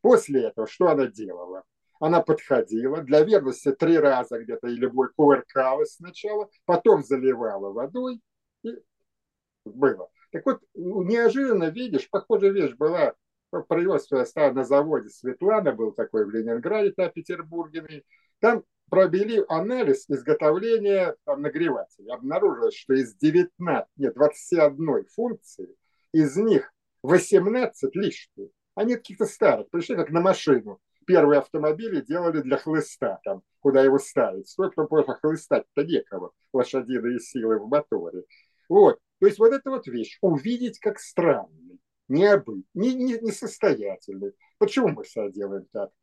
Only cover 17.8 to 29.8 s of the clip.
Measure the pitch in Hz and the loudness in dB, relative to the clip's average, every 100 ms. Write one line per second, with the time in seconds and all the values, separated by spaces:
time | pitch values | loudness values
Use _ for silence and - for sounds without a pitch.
17.8 | 156 151 _ _ _ _ 220 233 - _ | -14 -20 _ _ _ _ 0 0 -6 _
18.8 | _ 185 185 180 214 220 - 165 196 254 | _ 2 4 2 0 -2 0 -4 -2 -2
19.8 | 202 135 - 139 - 151 151 175 226 226 | 0 -2 -2 -6 -2 2 2 2 0 0
20.8 | 202 196 175 - - 139 147 147 170 117 | 2 0 0 -4 -6 -4 -4 -2 -2 -2
21.8 | - _ 104 120 131 170 196 120 113 - | -8 _ -14 -10 -6 0 0 0 -4 -4
22.8 | - 135 120 _ 151 165 175 _ 175 123 | 0 0 0 _ 2 2 0 _ -4 -4
23.8 | - - 135 123 147 - - 170 147 139 | -6 -6 -6 -2 -6 -6 -4 2 2 0
24.8 | 160 120 - - 240 214 _ - - _ | -4 -4 -4 -8 -6 -8 _ -20 -20 _
25.8 | _ _ _ 160 147 156 220 180 - _ | _ _ _ 0 0 0 2 2 0 _
26.8 | _ _ 131 175 - 196 185 247 269 - | _ _ 2 2 4 2 2 -2 -4 -4
27.8 | - 175 208 - - - 202 _ _ - | -6 -4 -4 -6 -20 -20 -20 _ _ -4
28.8 | 220 240 - 185 226 - 202 - - 170 | -2 -4 -8 -6 -6 2 2 2 -4 -8